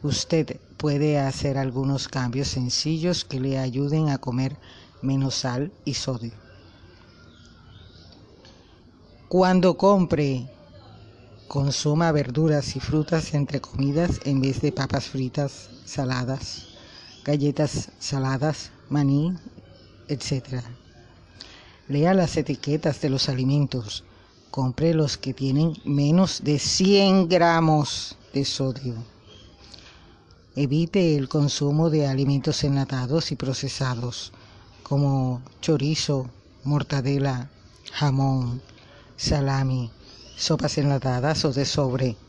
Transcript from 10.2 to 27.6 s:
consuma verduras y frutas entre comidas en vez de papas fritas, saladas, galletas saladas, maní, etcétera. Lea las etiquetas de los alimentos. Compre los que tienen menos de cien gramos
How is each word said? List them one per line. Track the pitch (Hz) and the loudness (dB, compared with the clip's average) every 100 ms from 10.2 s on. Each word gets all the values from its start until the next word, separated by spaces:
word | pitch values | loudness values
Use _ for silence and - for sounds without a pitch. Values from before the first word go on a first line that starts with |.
| 143 131 123 - - - - - - - - - - | 0 0 -6 -16 -20 -20 -20 -20 -20 -20 -20 -20 -6
consuma | 143 139 131 151 147 170 | -2 0 0 0 2 4
verduras | 151 131 123 160 147 - 135 | 2 0 0 2 2 0 -6
y | |
frutas | - 156 151 165 156 | -2 0 2 0 0
entre | 147 139 139 | -2 0 -2
comidas | - - 139 143 170 - - | -6 -2 0 2 0 0 0
en | 135 | 2
vez | 135 131 | 2 0
de | 151 | -2
papas | 131 135 139 - | -2 -2 -2 -4
fritas, | 135 127 - 143 - - - - | -4 -4 -2 -4 -4 -20 -20 -10
saladas, | - 131 127 127 135 - - - - - - - - | -4 -2 -2 -4 -6 -8 -14 -18 -20 -20 -20 -20 -12
galletas | - 147 143 135 151 - - - | -2 0 0 0 -2 -2 -10 -12
saladas, | - 139 131 135 151 147 - - - | -6 -2 -2 0 -2 -4 -10 -20 -4
maní, | 143 139 139 160 180 - - - - - - - | 0 2 2 0 -4 -10 -20 -20 -20 -20 -20 -8
etcétera. | 143 - 139 - 127 120 123 - - - - - - - - - - - | -8 -4 -6 -4 -10 -10 -18 -20 -20 -20 -20 -20 -20 -20 -20 -20 -20 -6
Lea | 143 165 | 0 4
las | 190 165 - | 4 2 0
etiquetas | 143 139 - 147 165 135 | -2 -4 -2 0 0 -2
de | 156 | -2
los | 131 - | 0 -2
alimentos. | 127 131 143 143 131 107 - - - - - - | 0 2 2 2 -2 -6 -12 -14 -20 -20 -20 -10
Compre | - 127 123 165 | -4 -2 0 2
los | 160 147 - | 2 0 -2
que | 135 | -8
tienen | 127 135 135 165 151 - | -4 0 2 2 0 -2
menos | 143 143 170 190 - | 0 4 4 2 0
de | - 147 | 0 0
cien | - - 185 202 196 190 175 | 0 2 4 6 6 4 4
gramos | 180 170 165 | 4 6 6